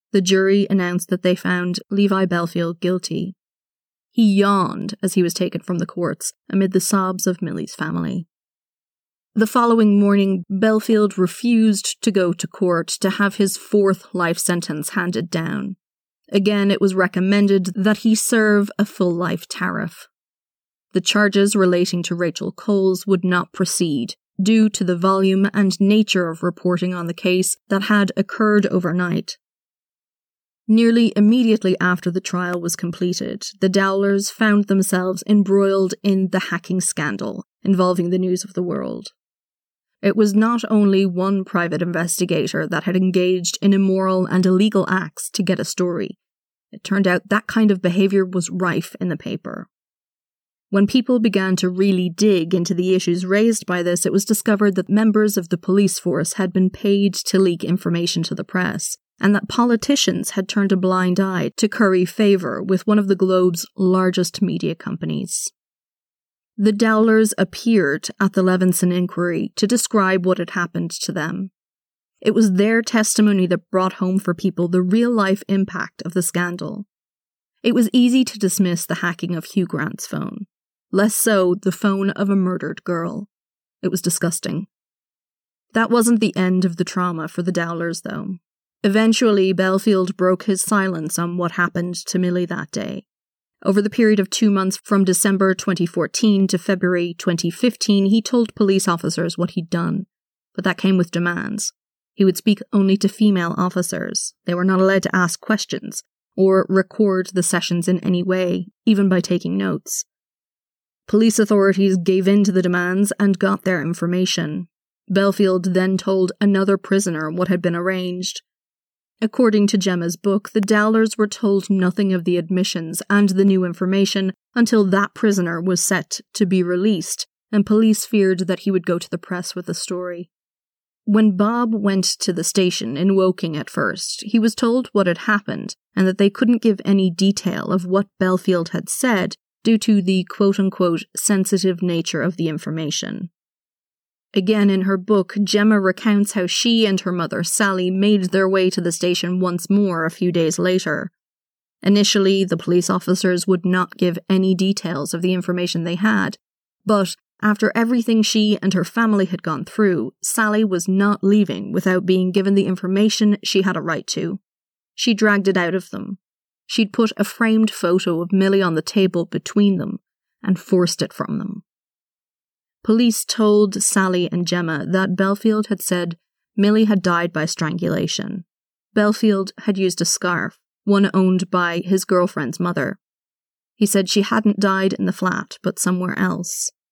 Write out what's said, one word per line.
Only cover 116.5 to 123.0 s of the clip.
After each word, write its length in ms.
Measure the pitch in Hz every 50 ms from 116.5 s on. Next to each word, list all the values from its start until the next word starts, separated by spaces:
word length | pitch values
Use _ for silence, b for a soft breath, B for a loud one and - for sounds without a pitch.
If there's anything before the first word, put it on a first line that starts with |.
| 196 190 190 202 196 190
prisoner 520 | - - 196 196 196 180 165 156 156 156
what 200 | 165 180 180 180
had 120 | 208 208
been 140 | 170 175 170
arranged. 640 | 175 175 185 190 185 180 180 180 180 180 - - - - _ _ _ _ _ _ _ _ _ _ _ _ _ _ _
According 480 | 220 214 - - 247 220 208 208 202 202
to 100 | - 196
Gemma's 380 | 180 190 180 175 170 170 165
book, 360 | - - 202 190 202 - -
the 100 | - 220
Dowlers 560 | 202 208 214 208 208 220 220 220 226 220 - -
were 100 | 214 208
told 420 | - - - 202 196 196 185 -
nothing 440 | 202 190 185 185 185 - 202 196 185
of 100 | 180 165
the 140 | 180 180 175
admissions 640 | 165 170 190 180 190 - - 175 165 160 175 -